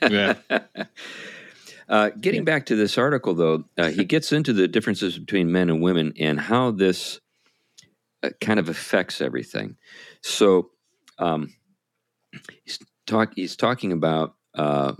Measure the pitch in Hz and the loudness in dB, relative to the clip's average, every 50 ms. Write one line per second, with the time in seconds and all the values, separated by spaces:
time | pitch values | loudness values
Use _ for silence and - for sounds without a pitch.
0 | - 127 208 202 202 - - - - - - - - - - - - - _ - | 0 2 2 2 2 2 0 -2 -4 -4 -4 -4 -4 -6 -10 -12 -12 -12 _ -18
1 | - - - - - - - - - - - - - - - - - - 104 107 | -18 -16 -16 -16 -16 -16 -18 -18 -20 -20 -20 -20 -20 -20 -20 -20 -4 0 2 2
2 | 107 104 - 107 113 185 214 226 175 160 156 143 139 - 120 107 104 101 - 120 | 2 2 0 -2 -2 -2 0 0 0 0 0 0 0 0 2 2 2 2 2 2
3 | 123 143 143 127 - 101 85 82 82 80 80 78 - - _ - 85 80 76 95 | 2 2 0 0 0 0 2 2 4 2 2 0 -2 -4 _ -2 0 0 0 -2
4 | 95 90 147 160 - - 151 151 151 131 113 98 92 80 90 113 - 117 98 - | 0 2 0 0 2 0 0 0 2 2 2 2 2 2 2 0 0 0 -2 -2
5 | 104 90 82 85 - - 101 95 87 82 87 92 90 87 80 80 82 92 90 85 | -2 -4 -4 -6 -6 -2 0 2 2 2 2 2 2 2 2 2 2 2 2 2
6 | 78 76 - - 76 76 76 71 73 92 117 123 127 120 107 95 98 92 90 - | 0 -2 -2 -2 -2 -2 -2 -2 -2 0 0 0 2 0 0 2 2 2 2 0
7 | - - - - _ _ _ _ _ _ _ _ _ _ _ - - _ _ _ | -6 -12 -14 -16 _ _ _ _ _ _ _ _ _ _ _ -20 -20 _ _ _
8 | _ _ _ _ - - - - - 107 110 104 82 82 78 - - - - 95 | _ _ _ _ -8 -8 -8 -4 -2 0 0 0 0 -2 -6 -8 -4 -2 0 0
9 | 90 - - - 78 64 - 62 58 - - 52 52 - - - _ - - - | 0 -2 -4 -6 -4 -4 -4 -6 -8 -8 -8 -8 -8 -10 -12 -18 _ -20 -20 -20
10 | - - - _ - - - - 107 98 92 90 - - _ _ _ _ _ _ | -20 -20 -20 _ -10 -6 0 4 4 6 6 4 2 -2 _ _ _ _ _ _
11 | _ _ _ - 90 85 80 76 76 - - _ _ _ _ _ _ _ _ _ | _ _ _ -4 -2 -2 -2 -2 -4 -8 -12 _ _ _ _ _ _ _ _ _
12 | _ _ _ _ _ _ - - - - - _ _ - - - - _ _ _ | _ _ _ _ _ _ -20 -20 -20 -20 -20 _ _ -16 -16 -16 -16 _ _ _
13 | _ - 110 110 110 - - - 92 85 - - 123 113 123 - - 95 87 80 | _ 0 0 0 0 0 -2 -6 -8 -8 -4 -2 -2 0 0 -2 -2 -4 -2 0
14 | 80 80 80 80 78 - - _ _ _ - - 76 73 71 71 69 69 - | 0 0 0 0 -2 -4 -6 _ _ _ -6 -4 -2 0 0 0 -2 -2 -4